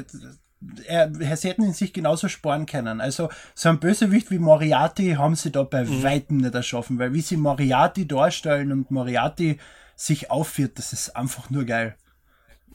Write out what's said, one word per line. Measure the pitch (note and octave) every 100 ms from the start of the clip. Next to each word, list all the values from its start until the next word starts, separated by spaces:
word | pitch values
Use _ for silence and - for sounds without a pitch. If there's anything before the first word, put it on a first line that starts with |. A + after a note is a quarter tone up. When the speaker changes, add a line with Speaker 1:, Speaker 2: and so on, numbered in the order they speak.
| C#3 C#3 B2+ C#3 _ _ - - -
Speaker 1:
Er, | E3+ D#3 D#3
er, | D3 D#3
sie | F#3
hätten | F#3
ihn | G#3
sich | E3+ G3
genauso | F#3+ D#3 D#3+ G3
sparen | - D3+ D3 D#3
können. | C#3+ A#2 A2
Also | C3 C3 E3+ - -
so | - E3
ein | D#3+
Bösewicht | E3+ G#3 G#3 G#3 -
wie | F#3
Moriarty | E3 D#3 D#3 D3 D#3+ - F#3+
haben | D3 D3 D#3+
sie | E3
da | C#3
bei | C3+ C3+
Speaker 2:
Mhm. | A#2 C3
Speaker 1:
weitem | C3+ D3 - D3
nicht | B2+ B2
erschaffen, | B2 A#2+ A#2 B2
weil | B2+
wie | D3
sie | D#3 E3+
Moriarty | D3 C#3 C3+ B2+ E3+ G3 E3
darstellen | C#3 D#3+ - D#3+ C#3+ C#3
und | C3+ B2+
Moriarty | C3+ B2 A#2+ C#3 - E3 D3+ - - - -
sich | - D3+ -
aufführt, | C3 D#3 - C3+ -
das | -
ist | A#2 - -
einfach | C3 - -
nur | C#3 A#2+
geil. | A#2 A2+ - _ _ _ _ _ - _